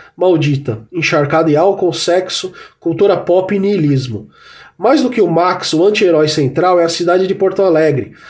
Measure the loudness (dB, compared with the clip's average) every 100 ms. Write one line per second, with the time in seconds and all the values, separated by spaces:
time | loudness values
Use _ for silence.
0 | -18 -2 0 2 0 -2 -4 -8 -8 -6
1 | -2 0 0 0 2 2 2 0 -2 -2
2 | -2 -2 -2 -8 -10 -14 -20 _ -6 0
3 | 2 2 2 0 0 -2 0 0 0 0
4 | -2 -10 -12 -20 -20 -20 -20 -4 0 2
5 | 0 0 0 2 0 -2 -4 0 2 2
6 | 2 2 2 0 -2 0 0 2 0 -2
7 | 0 0 0 0 -2 0 0 2 2 0
8 | -6 -14